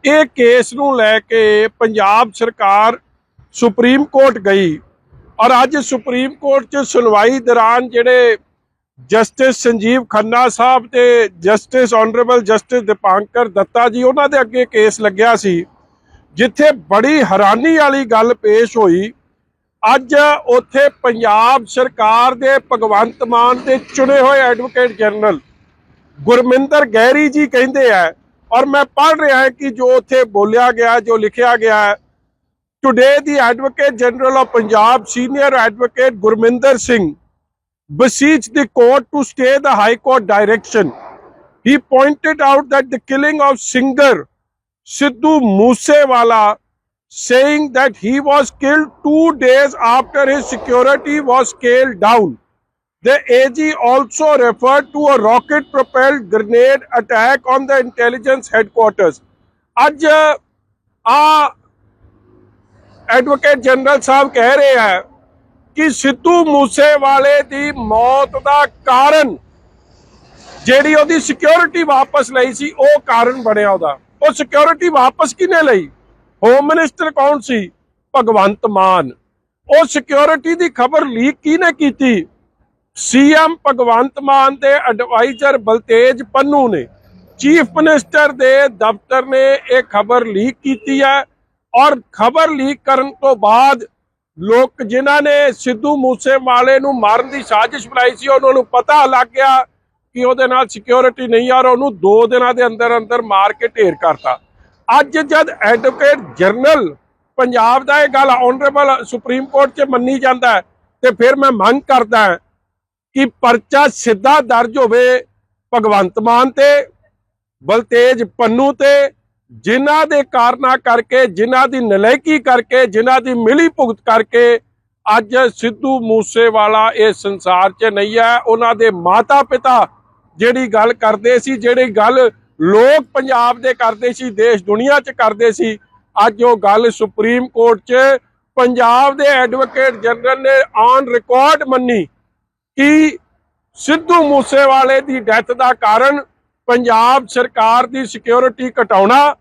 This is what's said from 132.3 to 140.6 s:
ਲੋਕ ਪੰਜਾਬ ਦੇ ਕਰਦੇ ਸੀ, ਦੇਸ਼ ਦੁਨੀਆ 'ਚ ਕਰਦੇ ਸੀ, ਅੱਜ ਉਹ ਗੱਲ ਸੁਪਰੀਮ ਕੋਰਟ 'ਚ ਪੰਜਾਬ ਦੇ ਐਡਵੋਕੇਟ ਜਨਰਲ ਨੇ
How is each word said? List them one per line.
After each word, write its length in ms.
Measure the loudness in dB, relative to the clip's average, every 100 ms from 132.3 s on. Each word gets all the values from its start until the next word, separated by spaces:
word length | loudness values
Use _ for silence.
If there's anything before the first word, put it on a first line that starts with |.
| -2 _ _
ਲੋਕ 440 | 0 2 4 2 0
ਪੰਜਾਬ 460 | -6 -2 -2 0 -2
ਦੇ 140 | -4
ਕਰਦੇ 380 | -2 -4 -2 -6
ਸੀ, 180 | -6 -10
ਦੇਸ਼ 320 | -2 0 0
ਦੁਨੀਆ 360 | -2 -2 0 0
'ਚ 100 | -2
ਕਰਦੇ 420 | -4 -4 0 -2
ਸੀ, 240 | 0 -6 -6 _ _ _ 0
ਅੱਜ 260 | 0 2
ਉਹ 140 | 0 2
ਗੱਲ 320 | 2 2 0
ਸੁਪਰੀਮ 580 | -2 -6 -4 -2 -2 -4
ਕੋਰਟ 320 | 0 0 0 -2
'ਚ 320 | 2 2 0 _ _ _ -2
ਪੰਜਾਬ 600 | -2 2 2 2 0 0
ਦੇ 100 | 0
ਐਡਵੋਕੇਟ 760 | 0 -2 -2 -4 -2 -2 -2
ਜਨਰਲ 380 | -6 -4 -4 -2
ਨੇ 180 | 0 0